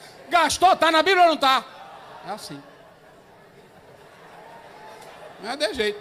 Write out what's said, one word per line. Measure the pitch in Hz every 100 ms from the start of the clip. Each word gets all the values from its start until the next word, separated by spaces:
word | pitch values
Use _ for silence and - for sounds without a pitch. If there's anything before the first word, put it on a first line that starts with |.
| - - -
Gastou, | 339 302 - 359
tá | 370 311
na | 330
Bíblia | 320 381
ou | 339
não | 302
tá?" | 269 262 - - - - - - 170
É |
assim. | 208 - 143 - - - - - - - - - - - - - - - - - - - - - - - - - - - -
Não | 190
é | 285
de | 302
jeito, | 262 214 208